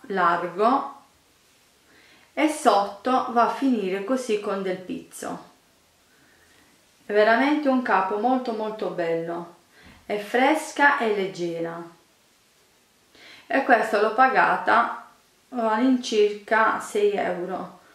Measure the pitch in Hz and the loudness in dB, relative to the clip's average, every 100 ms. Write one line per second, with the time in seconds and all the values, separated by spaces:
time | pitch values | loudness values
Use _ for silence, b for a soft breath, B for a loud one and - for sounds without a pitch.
0 | - 190 170 175 175 175 220 269 - - | -8 0 0 0 -4 0 2 2 -2 -12
1 | _ _ _ _ _ _ _ _ b b | _ _ _ _ _ _ _ _ b b
2 | b b b 269 302 - 240 202 202 - | b b b -2 -2 2 2 2 0 -4
3 | 254 254 247 233 226 - 269 226 185 196 | -2 -2 0 0 0 0 0 0 -2 -4
4 | 202 254 - 208 208 196 190 180 - 170 | -4 -4 -2 -4 -2 -4 -4 -6 -8 -12
5 | - - - - - _ _ _ _ _ | -12 -14 -12 -12 -16 _ _ _ _ _
6 | _ b b b b b b b _ _ | _ b b b b b b b _ _
7 | - 208 214 240 277 302 277 254 240 190 | -2 2 4 4 4 2 2 0 2 2
8 | 190 208 240 254 247 220 214 208 180 175 | 2 0 2 0 0 -6 -6 -6 -6 -4
9 | 170 165 170 170 175 - _ B B B | -2 -2 -4 -8 -12 -18 _ B B B
10 | - 208 202 240 269 302 - - 285 277 | -8 -8 -2 2 2 2 -2 2 2 4
11 | 226 196 185 160 170 165 165 170 170 - | 0 -2 -4 -4 -6 -4 -6 -8 -14 -20
12 | _ _ _ _ _ _ _ _ _ _ | _ _ _ _ _ _ _ _ _ _
13 | _ B B B - 269 262 226 - 202 | _ B B B -4 -2 4 2 4 0
14 | 220 262 262 190 170 180 - - - - | 2 4 4 4 2 0 2 2 2 -6
15 | - _ _ _ _ 254 220 220 262 247 | -16 _ _ _ _ -4 -2 2 2 2
16 | - 214 208 208 - 220 214 - - 208 | 0 2 2 0 0 2 2 0 -4 0
17 | 208 196 180 175 180 185 185 b b | 0 0 -2 -4 -6 -8 -10 b b